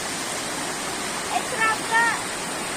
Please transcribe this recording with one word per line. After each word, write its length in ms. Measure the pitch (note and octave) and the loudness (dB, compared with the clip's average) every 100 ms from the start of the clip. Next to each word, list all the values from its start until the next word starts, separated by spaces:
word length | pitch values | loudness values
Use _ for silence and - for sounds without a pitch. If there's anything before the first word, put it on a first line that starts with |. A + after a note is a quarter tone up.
| - - - - - - - - - - - - - - | -2 -4 -4 -4 -4 -4 -4 -4 -4 -4 -4 -2 0 0
Etrafta 680 | - A4+ A#4 A4+ - A4+ A#4 G4+ - - - - - | 0 2 4 4 4 6 6 4 -2 -4 -4 -4 -4